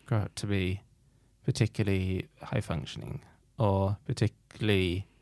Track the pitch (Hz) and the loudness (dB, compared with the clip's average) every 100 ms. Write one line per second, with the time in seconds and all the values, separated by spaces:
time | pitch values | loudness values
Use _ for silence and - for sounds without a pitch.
0 | - 110 101 - 104 101 92 95 - _ | -2 -2 -2 -6 -2 0 0 -2 -8 _
1 | _ _ _ _ - - 107 - 98 95 | _ _ _ _ -4 0 0 0 0 2
2 | 92 92 - - - - - 82 - - | 0 -2 -6 -12 -6 -4 -2 -6 -6 -10
3 | - 143 - - _ - 107 98 98 104 | -10 -10 -14 -20 _ 0 2 2 0 -2
4 | - 123 104 - _ - 107 101 92 90 | -4 0 0 -2 _ -4 2 4 4 0
5 | 98 _ | -6 _